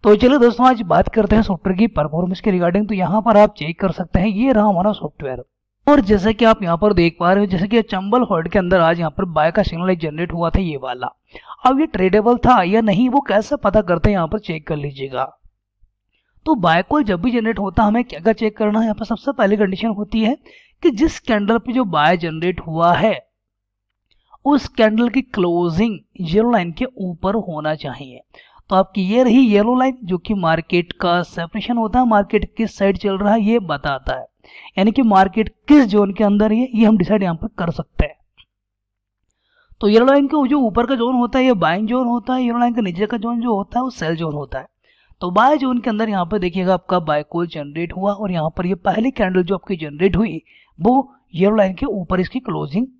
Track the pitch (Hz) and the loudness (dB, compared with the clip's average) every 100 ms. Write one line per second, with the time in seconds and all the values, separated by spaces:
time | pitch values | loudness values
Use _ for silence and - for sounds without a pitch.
0 | - 208 247 285 240 214 254 240 190 165 | 4 6 6 6 4 4 2 2 0 0
1 | 190 - 208 214 202 180 190 185 226 - | 2 0 2 2 2 -2 -2 0 0 0
2 | 147 156 180 185 220 185 175 180 208 208 | -4 -2 -4 -4 -2 0 0 0 -2 -4
3 | 180 208 226 208 208 - 151 165 190 160 | -2 -2 2 4 4 2 -10 -4 -4 -4
4 | 175 190 202 196 262 233 208 175 196 208 | -4 -2 0 0 2 2 2 2 0 -2
5 | 151 _ 143 127 - _ _ _ - 294 | -10 _ -10 -10 -14 _ _ _ 2 4
6 | 190 208 202 220 233 220 185 170 208 185 | 4 2 2 2 4 4 0 2 2 4
7 | 170 - 175 196 202 185 196 233 220 196 | 2 2 2 2 2 0 0 0 0 -4
8 | 196 240 240 175 165 208 180 185 165 170 | 0 0 0 -2 0 -2 2 2 2 0
9 | 165 - 185 160 156 190 190 165 180 180 | -4 -4 -4 0 0 0 -2 -2 -2 -2
10 | 160 151 175 165 165 180 185 143 127 123 | -4 -6 -8 -4 -2 -2 -2 -6 -10 -8
11 | 127 _ _ - - - 254 262 320 185 | -10 _ _ -20 -20 -2 0 2 -2 0
12 | 185 208 214 240 - 247 180 214 226 190 | 2 2 2 2 4 4 4 2 2 2
13 | 254 262 277 202 214 285 208 196 175 170 | 2 0 0 -2 -2 -4 0 0 0 0
14 | 214 202 160 214 202 160 151 151 143 135 | 2 0 -2 -6 -8 -12 -8 -8 -8 -10
15 | 135 127 135 _ _ _ _ _ _ _ | -8 -6 -6 _ _ _ _ _ _ _
16 | _ _ _ _ - 294 175 165 190 294 | _ _ _ _ -2 0 2 0 0 -2
17 | 220 180 233 240 220 196 196 185 214 220 | 0 -2 0 -2 -2 -4 -4 0 2 2
18 | 247 151 180 220 220 208 214 214 226 208 | -2 -4 -2 0 -2 -2 -2 0 -2 -4
19 | 214 233 - 269 202 202 202 185 226 202 | -6 -6 -6 -2 0 2 0 -2 -6 -6
20 | 208 226 220 294 _ - _ _ 359 214 | -6 -2 -2 -4 _ -20 _ _ -2 0
21 | 311 - - 214 202 233 - 247 220 160 | -2 -2 -4 -2 0 -2 -2 -2 -2 2
22 | 151 180 165 160 175 180 - 160 170 175 | 2 2 -2 -4 -4 -4 -6 0 2 2
23 | 220 156 _ _ _ _ _ _ _ _ | 0 -2 _ _ _ _ _ _ _ _
24 | _ _ _ _ 269 294 - - 220 220 | _ _ _ _ 0 0 -2 0 2 2
25 | 240 269 262 - 180 170 175 165 226 196 | 0 -2 -4 -2 0 0 0 0 -2 -2
26 | _ - 170 185 233 233 175 160 247 - | _ -12 -2 0 2 0 -2 -6 -8 -6
27 | 185 165 185 220 185 151 151 156 147 123 | -10 -6 -4 -4 -6 -6 -6 -6 -8 -12
28 | 135 123 _ - _ _ _ 190 190 - | -16 -20 _ -20 _ _ _ 0 0 -2
29 | 185 226 254 254 254 202 214 254 262 254 | 0 2 4 6 6 4 4 2 0 -2
30 | 185 180 - 208 160 160 160 175 175 - | -6 -6 -4 -2 0 -2 0 -2 -2 -4
31 | 180 175 165 - 170 220 - 240 220 247 | -2 -2 -2 -10 -8 -8 -4 -4 0 0
32 | 254 208 196 214 180 - 220 - 196 185 | 2 2 2 -2 -2 -4 -6 0 -2 0
33 | 208 196 208 226 208 233 180 143 147 135 | -2 -2 0 2 2 0 -2 -6 -4 -6
34 | - 131 - _ _ - - - 202 226 | -6 -8 -10 _ _ -20 -12 0 0 2
35 | 233 196 190 202 220 _ - 294 240 208 | 4 4 4 0 -4 _ 4 6 6 2
36 | 202 190 208 202 220 220 254 220 220 220 | 0 2 2 2 2 2 0 4 4 4
37 | 175 208 190 165 - - 170 - - - | 2 0 0 -4 -8 -6 -6 -6 -10 -2
38 | 147 - _ _ _ _ _ _ _ _ | -4 -4 _ _ _ _ _ _ _ _
39 | _ _ _ _ _ _ _ - 202 214 | _ _ _ _ _ _ _ -4 2 4
40 | 254 277 285 311 254 294 240 190 240 269 | 6 4 4 0 2 2 0 0 0 0
41 | 233 254 240 269 262 233 165 175 214 247 | 0 0 0 2 2 2 0 -2 -2 -2
42 | 247 240 233 254 247 233 240 233 196 170 | -2 -4 -4 -2 -2 0 0 0 -4 -4
43 | 214 233 226 240 240 208 196 240 254 - | -4 -4 -4 -4 -2 -4 -4 -6 -6 -6
44 | 160 165 165 147 139 135 131 _ _ _ | -6 -4 -6 -8 -8 -12 -12 _ _ _
45 | _ _ 180 180 254 302 269 247 226 214 | _ _ -4 2 2 2 0 -2 -4 -4
46 | 220 202 175 208 180 175 185 180 - 180 | -2 -4 -4 -4 -4 -4 -2 -2 0 -4
47 | 160 147 - 170 170 160 143 147 170 185 | -2 -4 -4 -6 -6 -8 -10 -8 -8 -4
48 | 196 202 208 180 156 - 175 190 - 202 | -4 -4 -6 -4 -4 -4 -6 -4 -2 -2
49 | 240 262 190 185 175 190 - 185 156 147 | -2 -2 -2 0 -2 -4 -6 -8 -8 -2
50 | 185 - 220 311 _ _ _ - 185 254 | 0 0 -2 -4 _ _ _ -4 0 0
51 | 254 _ _ 160 190 220 190 185 277 202 | -2 _ _ -2 0 2 0 -2 -6 -6
52 | 175 185 185 262 254 156 151 165 262 _ | -4 -4 -4 -6 -8 -8 -4 -4 -6 _